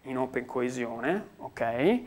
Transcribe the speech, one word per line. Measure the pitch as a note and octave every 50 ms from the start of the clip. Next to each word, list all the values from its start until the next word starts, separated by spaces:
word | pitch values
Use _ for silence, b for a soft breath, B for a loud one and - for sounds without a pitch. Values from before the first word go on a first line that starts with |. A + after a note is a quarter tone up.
in | - C3+ B2+ B2+
Open | C3 B2+ - B2 B2
Coesione, | - - B2+ B2 B2 B2+ B2 A#2+ A#2 A2+ A#2 B2 D3+ F#3 G#3 - - - -
ok? | - - - - A#2 A2+ A#2 B2 D3 G3 B3 A#3+ B